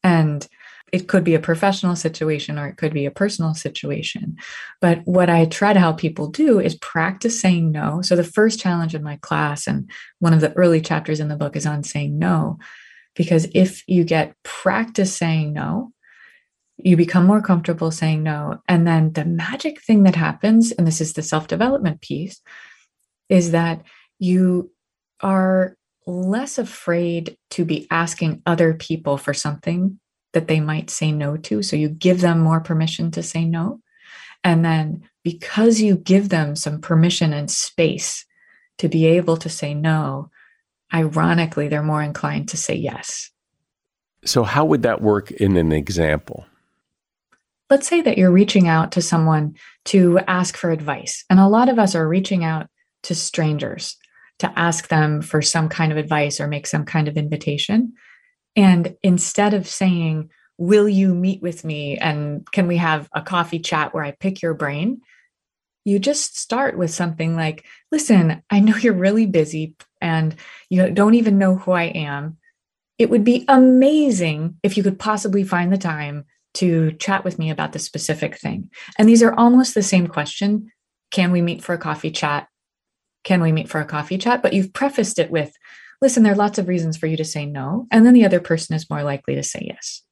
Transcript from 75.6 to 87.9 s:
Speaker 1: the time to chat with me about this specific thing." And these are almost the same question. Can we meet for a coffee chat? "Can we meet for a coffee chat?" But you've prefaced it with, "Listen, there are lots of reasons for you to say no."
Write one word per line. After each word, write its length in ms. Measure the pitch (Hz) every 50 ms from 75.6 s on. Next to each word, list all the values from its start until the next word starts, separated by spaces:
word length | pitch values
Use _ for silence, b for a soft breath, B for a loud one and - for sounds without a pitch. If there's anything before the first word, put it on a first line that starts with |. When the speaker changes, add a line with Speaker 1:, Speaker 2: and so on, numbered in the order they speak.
| 175 175 190
Speaker 1:
the 60 | 196
time 460 | 190 175 160 151 151 147 143 147 143 _ _ _ _ _ _
to 380 | - 190 180 165 165 160 156 156
chat 320 | 156 - - 196 190 -
with 140 | 185 180 -
me 120 | 160 156
about 220 | 156 - 156 156 -
this 120 | 156 -
specific 540 | - - 156 - - 156 156 - 151 160 -
thing." 320 | - - - - - - B B B B B -
And 100 | 220 220
these 140 | 233 226 233
are 120 | 226 233
almost 400 | - 233 240 247 254 262 254 -
the 80 | 220 196
same 260 | 190 - 185 175 165
question. 640 | - - 147 143 - - 196 202 208 214 214 - _ _ _ _ _ _ _ _
Can 200 | - - 185 175
we 100 | 180 175
meet 220 | 170 170 170 - -
for 120 | - 175
a 40 | 170
coffee 320 | - 160 151 151 - 160
chat? 380 | 160 - - 147 147 147 - _ _ _ _ _ _ _ _ _ _ _ _ _ _ _ _
"Can 160 | - 190 180 170
we 100 | 160 160
meet 160 | 156 156 -
for 140 | - 156 151
a 20 |
coffee 320 | 147 160 151 147 - 185
chat?" 260 | 190 185 233 247 247 247
But 120 | 254 -
you've 180 | 196 185 190 _
prefaced 460 | - 269 277 277 - 220 - - -
it 120 | 160 -
with, 220 | 165 160 147 147 _ _ B B B B B B B B
"Listen, 220 | - 269 247 254 220
there 100 | 208 202
are 40 |
lots 220 | 202 208 208 208 -
of 80 | 190
reasons 300 | 175 180 175 165 160 156
for 100 | - -
you 120 | 160 160 160
to 60 | 156
say 200 | 160 - 151 147
no." 420 | 143 147 139 131 135 170 226 254 -